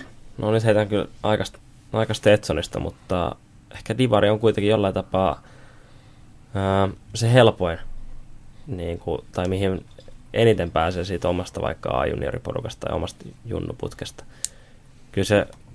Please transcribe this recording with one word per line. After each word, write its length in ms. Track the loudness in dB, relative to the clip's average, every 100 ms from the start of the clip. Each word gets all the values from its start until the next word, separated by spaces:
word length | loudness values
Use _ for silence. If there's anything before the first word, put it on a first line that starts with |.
| -20 -20 -18 -6
no 140 | 0
nyt 120 | 2
heitän 240 | 4 4 2
kyllä 200 | -2 -4 -4
aika, 200 | 0 0 -2 -10 -20 -20 -6
aika 200 | -2 -2
Stetsonista, 680 | 2 4 4 4 -4 -4 -6
mutta 560 | -6 -8 -4 -2 -2 -6 -16 -20 -20
ehkä 260 | -12 -6 0
divari 320 | 2 4 4
on 100 | 4
kuitenkin 300 | 2 4 4
jollain 220 | 4 2
tapaa, 480 | 0 -2 0 0 -2 -10 -20 -20 -20 -20 -20 -20 -20 -20 -20 -8 -2
ää, 340 | 0 2 2 -2 -12 -2
se 180 | 4
helpoin, 440 | 8 8 6 -2 -4 -8 -10 -10 -14 -14 -18 -20 -18 -12
niinku, 580 | -8 -8 -6 -6 -6 -6
tai 160 | -4 -2
mihin 380 | 0 0 -2 -6 -20 -20 -20 -6
eniten 380 | 2 4 4 0
pääsee 320 | 0 0 0
siitä 260 | -4 -2 -2
omasta 320 | -2 -4 -4
vaikka 280 | -4 -4 -2
A-junioriporukasta 960 | 0 0 -2 -4 -6 -6 -6 -8 -8 -6
tai 80 | -4
omasta 300 | -6 -10 -18 -16 -8
junnuputkesta. 800 | -6 -6 -8 -10 -10 -14 -14 -20 -10 -10 -10 -20 -20 -20 -20 -6
Kyllä 140 | -2 2
se 220 | 2 2 -6 -20